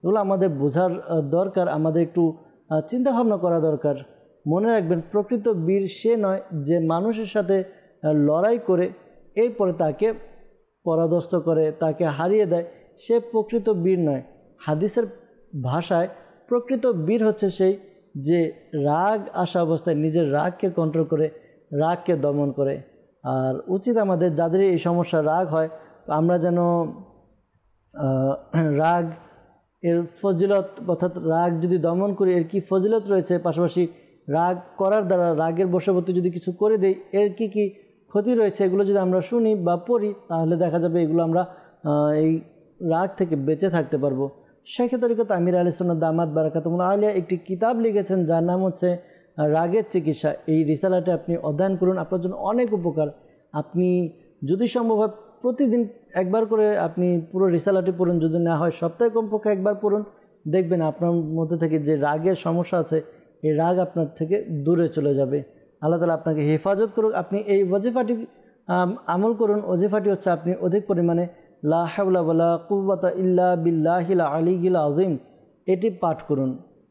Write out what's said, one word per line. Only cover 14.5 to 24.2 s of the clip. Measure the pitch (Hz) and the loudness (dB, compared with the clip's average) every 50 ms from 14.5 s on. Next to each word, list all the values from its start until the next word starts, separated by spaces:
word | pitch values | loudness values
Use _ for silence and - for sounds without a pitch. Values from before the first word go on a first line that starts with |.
| _ _ - | _ _ -4
হাদিসের | - 151 156 180 214 208 240 233 - - - - _ _ _ - _ - 147 127 | -4 -2 -2 -2 -2 0 -2 -2 -4 -6 -18 -20 _ _ _ -20 _ -12 -8 -4
ভাষায় | 123 127 160 170 - 196 170 170 185 - - - - - _ _ - | -2 -2 -2 -2 0 0 0 0 -2 -4 -14 -20 -20 -20 _ _ -2
প্রকৃত | 240 240 240 247 269 240 220 | -2 -2 -2 -2 -4 -2 0
বীর | 254 233 175 156 160 214 233 220 | 0 0 0 0 0 0 2 2
হচ্ছে | 220 208 214 - 196 | 0 0 0 -2 -4
সেই | 180 - 190 190 196 196 - - - _ _ _ _ | 0 2 2 2 2 0 -4 -20 -20 _ _ _ _
যে | 147 135 147 170 175 165 156 160 - - _ - | -8 -2 0 2 2 2 0 -2 -10 -20 _ -6
রাগ | 151 139 147 147 160 180 202 220 214 196 - - | -2 0 0 2 2 2 0 0 -2 -4 -6 -4
আসা | 185 180 170 - 185 170 | -4 -4 -2 0 0 0
অবস্থায় | 160 165 156 160 180 160 | 2 0 -2 0 0 0
নিজের | 147 151 160 156 170 170 143 135 | 0 0 0 2 2 2 2 2
রাগকে | 147 156 180 180 - - 190 | 0 0 -2 -4 -2 -4 -2
কন্ট্রোল | 175 - 165 156 151 165 160 | 0 0 -2 0 2 0 0
করে, | 156 - 151 156 156 - - _ - _ _ _ _ 151 | 0 0 0 0 -2 -2 -8 _ -20 _ _ _ _ -2
রাগকে | 143 151 160 175 175 - - 180 | 0 0 0 0 -2 0 -2 -2
দমন | 147 135 147 143 147 143 143 131 | 0 2 0 0 0 0 -2 0
করে। | - 143 135 139 147 - - _ _ _ _ _ _ _ | -2 -2 -2 -2 -6 -10 -18 _ _ _ _ _ _ _
আর | 135 131 131 131 131 131 - - | -4 -2 -2 0 -2 -2 -4 -4
উচিত | - 185 196 190 247 240 | -4 -4 -4 -2 0 0
আমাদের, | 226 214 196 190 170 | 0 2 2 2 2